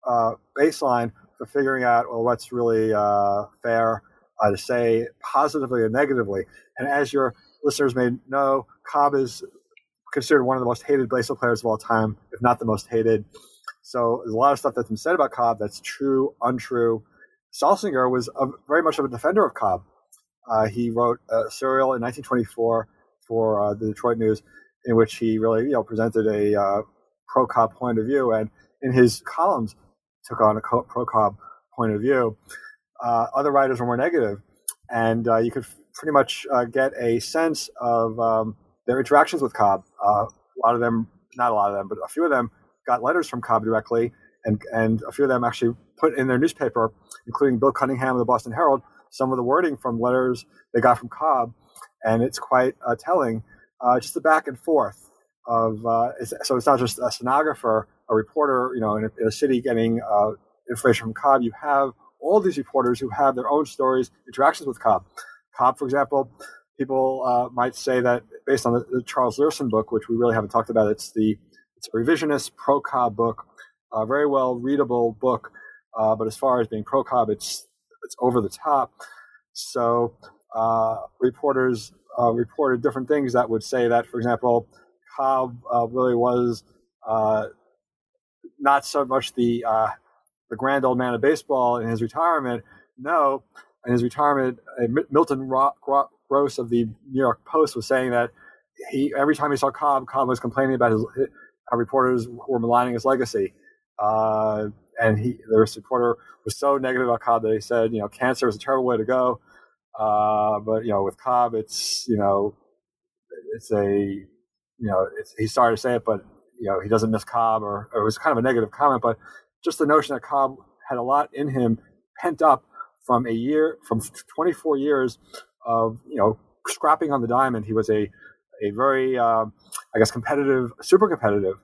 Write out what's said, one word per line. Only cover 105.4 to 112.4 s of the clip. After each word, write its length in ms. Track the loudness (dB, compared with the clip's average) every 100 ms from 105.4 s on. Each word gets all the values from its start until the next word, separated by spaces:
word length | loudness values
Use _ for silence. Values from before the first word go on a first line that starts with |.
| 2
the 80 | 4
reporter 600 | 4 0 -4 0 0 -2 -8 -14 -10
was 120 | -4
so 200 | 0 0
negative 300 | 0 -2 0
about 120 | 0
Cobb 240 | 2 0
that 100 | 2
he 80 | -2
said, 300 | 0 0 0
you 60 | -2
know, 80 | -6
"Cancer 400 | -2 -2 0 -2
is 80 | -2
a 40 |
terrible 260 | -2 -2 0
way 120 | -2
to 80 | 0
go." 340 | 0 0 -2 _ -20 _ _ _ -4
Uh, 600 | 0 0 2 0 0 -2
but, 260 | -2 -4 0
you 60 |
know, 120 | -2
with 140 | -2 -4
Cobb, 380 | -2 0 0 -2
it's, 500 | -6 -6 -6 -6 -2
you 100 | 0
know, 380 | 2 0